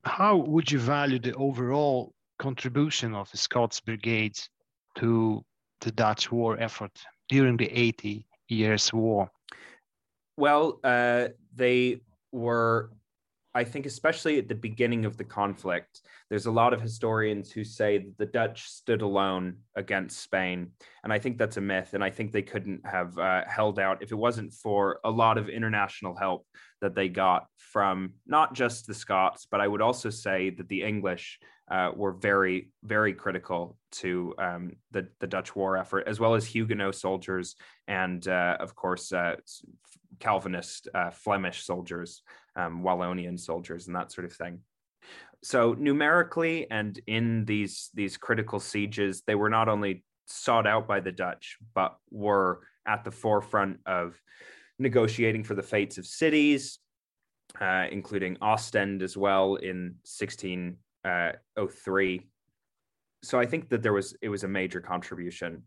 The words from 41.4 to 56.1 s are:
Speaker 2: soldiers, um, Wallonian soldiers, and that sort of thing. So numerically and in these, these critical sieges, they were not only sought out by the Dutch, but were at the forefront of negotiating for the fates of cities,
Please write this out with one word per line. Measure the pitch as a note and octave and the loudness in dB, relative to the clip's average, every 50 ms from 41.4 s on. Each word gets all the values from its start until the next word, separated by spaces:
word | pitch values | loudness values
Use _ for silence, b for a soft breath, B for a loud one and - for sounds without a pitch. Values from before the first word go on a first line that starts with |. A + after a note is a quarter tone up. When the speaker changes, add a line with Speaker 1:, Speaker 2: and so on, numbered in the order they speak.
| F#2 F2+ E2 - - | 0 -4 -6 -8 -6
Speaker 2:
soldiers, | - F#2 F#2 F2 - F2+ E2+ F2 E2 - - b b b b b b b | -6 -6 -6 -6 -8 -8 -8 -8 -10 -14 -20 b b b b b b b
um, | - F2+ E2 E2+ F2 F2+ | -6 -6 -4 -4 -2 0
Wallonian | F#2 F2+ F2 F2+ F2 F#2 F2+ F2 F2+ F2+ F2 | 0 0 2 0 -2 -2 -4 -6 -6 -8 -10
soldiers, | - - E2 F2 F2 - E2+ E2+ F2 | -6 -6 -6 -6 -6 -10 -12 -12 -10
and | F2+ F2 | -6 -6
that | F2+ - - | -6 -6 -6
sort | - - F2 | -10 -12 -12
of | E2+ - | -12 -10
thing. | - E2+ F2 F2 F2+ _ _ _ _ _ _ _ _ B B B B B B B B | -10 -10 -10 -10 -14 _ _ _ _ _ _ _ _ B B B B B B B B
So | - - - B2+ A#2 A#2 A2+ A#2 | -8 0 4 4 4 4 2 2
numerically | D3 D3 C#3 D3 D3 D3+ E3 F3 E3+ E3+ - E3+ E3 E3 E3 E3 - - | 2 2 2 4 4 4 4 4 4 2 0 0 0 0 0 -2 -4 -4
and | A2+ G#2+ G#2 G#2+ G2 - - | -4 -4 -4 -4 -6 -10 -6
in | - A2 A2+ A#2 A#2 A#2 A2+ G#2+ | -2 -2 0 2 2 2 0 0
these, | G#2 G#2+ G#2 G#2 F#2+ - - - - _ | 0 0 0 0 -2 -6 -10 -14 -12 _
these | G#2 G2+ F#2+ - | -4 -4 -4 -4
critical | - - - A#2 A2 G#2 A2 - G2+ | -8 -2 -2 0 0 0 -2 -4 -6
sieges, | - - - G#2 G#2 G2+ G#2+ G#2+ G2+ G2 F#2 - _ | -6 -4 -4 -2 -2 -2 -2 -2 -2 -2 -2 -4 _
they | - G#2+ | 0 0
were | G2+ G#2 G#2+ | 2 2 2
not | A2 A2+ A2+ A2+ | 4 4 4 2
only | G#2+ G#2 G#2 G2 F#2+ F2+ _ _ _ _ _ | 2 0 0 -4 -4 -6 _ _ _ _ _
sought | - - - - - A#2+ A2+ G#2+ | -16 -14 -6 0 2 2 4 4
out | G#2 G#2+ A2 A2 A2 | 4 2 2 0 0
by | G2+ G2 | -2 -2
the | F2+ F#2+ F2+ | -2 -4 -6
Dutch, | F2+ F#2 F2+ - - - - - _ A2+ A2+ _ | -4 -6 -6 -6 -8 -14 -20 -20 _ -20 -4 _
but | F#2+ F#2 - - _ _ _ | 0 0 0 -2 _ _ _
were | - A2 G2+ G#2 G2+ G2 F#2+ F#2 F2 b b b b b b | -10 -4 0 2 4 4 4 2 0 b b b b b b
at | G#2+ G#2+ G#2 - | -2 -2 -2 -2
the | - | -10
forefront | - - - A2 G#2+ G#2 G2 - - G#2 G2 G2 F#2+ - _ | -14 -4 0 2 2 2 0 0 2 2 2 2 -2 -8 _
of | F#2+ F#2 F2+ F2 E2+ F2+ _ _ B B B B B B B B B B | -4 -2 -2 -2 -4 -8 _ _ B B B B B B B B B B
negotiating | - C3 B2+ A#2 B2 A2 A2 A2+ A#2 A#2 A2+ A2 A2 G#2+ | -2 -2 2 4 4 4 4 2 2 2 2 2 0 -4
for | - G#2+ | -4 -4
the | G2 F#2+ | -6 -4
fates | - - G#2 G#2 - - | 0 0 0 0 0 -4
of | F#2+ F2+ | -14 -14
cities, | - | -14